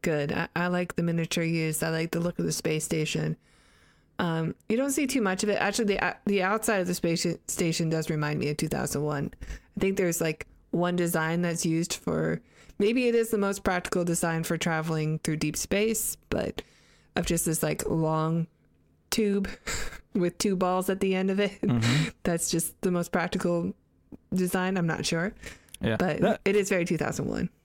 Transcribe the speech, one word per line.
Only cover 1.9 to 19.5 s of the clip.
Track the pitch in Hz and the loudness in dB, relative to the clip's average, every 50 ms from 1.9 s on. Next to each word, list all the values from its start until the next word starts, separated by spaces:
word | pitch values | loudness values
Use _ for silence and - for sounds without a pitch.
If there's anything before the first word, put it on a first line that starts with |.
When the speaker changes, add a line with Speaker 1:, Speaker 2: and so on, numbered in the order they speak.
Speaker 1:
like | 160 165 165 165 | 0 -2 -2 -2
the | - 170 | -2 -2
look | 170 175 - - | -2 -2 -2 -2
of | 170 | -2
the | 165 | -2
space | 156 - - 160 156 156 - | -2 -2 -2 -2 -2 0 -2
station. | - 170 160 156 151 - 156 151 156 160 - _ _ _ _ _ - _ - - _ _ _ _ _ _ - | -2 0 0 0 0 -2 -2 -2 -2 -4 -6 _ _ _ _ _ -20 _ -20 -20 _ _ _ _ _ _ -2
Um, | 180 170 160 160 160 160 - _ _ _ | -2 0 0 0 -2 -4 -6 _ _ _
you | 214 | 0
don't | 233 269 285 | 0 0 0
see | 269 - 294 | 0 0 0
too | 262 - 269 | 0 0 0
much | 214 190 185 190 | 2 2 0 0
of | - 208 | 0 0
it. | 202 - | 2 2
Actually, | - 202 202 - 233 202 196 | 0 0 0 2 2 2 2
the, | - - | 2 0
uh, | 180 - - _ | -2 -4 -2 _
the | 208 202 196 | 0 2 2
outside | 180 190 208 220 - - 220 196 | 2 2 0 0 2 2 2 2
of | 180 | 2
the | 180 175 | 0 -2
space | - - 170 165 170 | 0 0 0 0 2
sh-, | - 180 165 - _ - | 0 -2 -2 -4 _ -8
station | - - 175 165 165 - 170 160 | -2 0 0 0 2 2 0 0
does | 160 160 156 - | 0 0 0 -2
remind | 160 151 151 147 147 151 | -2 0 0 0 0 0
me | 120 143 | 0 -2
of | 147 | 0
two | - 165 151 | -2 -2 -2
thousand | 147 139 127 135 - 143 | -2 -2 -2 -2 -2 -2
one. | 147 151 147 143 143 - - - | -2 0 -2 -2 -4 -6 -6 -10
I | - - - - - _ _ 196 | -12 -12 -12 -12 -14 _ _ 0
think | - 196 196 | 0 0 2
there's, | 196 190 175 165 - | 2 0 0 0 0
like, | 165 160 156 - - - - - _ _ | 0 -2 -2 -4 -10 -20 -20 -20 _ _
one | - 170 175 175 180 | 0 0 2 2 2
design | 175 175 170 170 165 160 160 165 170 | 2 2 2 2 0 0 2 0 0
that's | 175 175 165 170 - | 0 0 -2 0 0
used | 165 160 165 170 - - | 0 2 0 0 -2 -6
for, | - - 170 165 156 156 160 165 165 - _ - - - - - - | -6 -4 -2 -2 0 0 0 -2 -4 -6 _ -20 -20 -20 -20 -2 0
maybe | 202 214 233 262 247 240 | 2 2 2 4 2 4
it | 233 | 4
is | 233 226 226 | 2 2 2
the | 233 208 | 0 0
most | 196 196 196 - - | 2 0 -2 0 0
practical | 196 185 180 - - - 180 175 | 0 0 0 -2 -2 -2 0 0
design | 175 170 - - 170 165 160 160 | 0 0 0 0 0 0 -2 -2
for | - 170 160 | -2 -2 -2
traveling | - 180 165 160 160 165 160 156 156 156 156 160 | 0 0 0 0 -2 -2 -2 -2 0 -2 -2 -2
through | - - 156 | -2 -2 -2
deep | 156 - 151 - | 0 -2 -2 -2
space, | - - - 185 196 214 226 220 - - - - - _ _ | -4 -4 0 0 2 2 0 0 -2 -4 -6 -8 -8 _ _
but | - - - - - - - - - - _ _ - _ _ _ _ | -2 -2 -2 -4 -6 -8 -14 -14 -20 -20 _ _ -20 _ _ _ _
of | - 170 | -2 0
just | - 170 165 - | 0 0 0 0
this, | 170 160 - | 0 0 0
like, | - 156 151 - - | 0 -2 -2 -2 -2
long | - - 160 160 156 160 156 156 160 165 170 165 - _ _ _ _ _ _ _ _ _ _ _ _ | -2 0 0 2 2 0 0 0 0 0 0 -2 -4 _ _ _ _ _ _ _ _ _ _ _ _
tube | - - 220 202 196 202 196 - | -2 0 2 2 2 0 0 -2